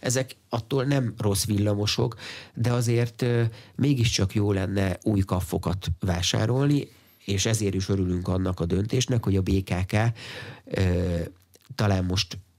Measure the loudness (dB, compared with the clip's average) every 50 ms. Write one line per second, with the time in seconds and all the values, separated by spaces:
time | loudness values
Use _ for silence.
0 | -2 0 0 0 0 -2 -8 _ _ _ -6 -6 -4 -2 -2 0 2 2 2 2
1 | 2 0 -2 0 0 0 0 0 0 0 0 2 2 2 0 0 0 -2 0 0
2 | 0 -2 -2 -8 -14 -14 -14 -14 -16 -16 _ -2 0 0 2 2 2 2 2 2
3 | 2 0 -2 -2 -2 0 2 2 2 0 -2 -6 -20 -18 -4 0 2 2 2 4
4 | 2 2 2 2 0 0 0 0 0 2 2 0 0 0 0 0 0 0 0 -2
5 | 0 0 2 2 2 2 0 -2 -2 -2 -4 -2 -2 -2 -4 -2 -4 -6 -6 -2
6 | -2 -2 -2 0 0 0 0 0 0 2 2 2 2 2 2 2 0 -4 -14 -20
7 | _ _ _ _ -6 -2 -2 0 2 0 0 0 0 0 0 -2 0 0 0 0
8 | 2 0 0 -2 0 0 0 0 0 0 0 -2 -2 0 0 0 0 0 0 -2
9 | 0 2 0 0 2 2 2 2 2 2 2 0 2 0 -2 -2 -2 0 0 2
10 | 2 2 0 -2 -10 -16 -14 -14 -14 -16 -16 -18 _ -8 -2 0 2 2 2 2
11 | 0 0 -2 -2 -4 -6 -10 _ _ _ _ -20 _ -18 -6 -2 0 2 2 2
12 | 2 0 0 -2 -2 -4 -8 -16 -16 _ _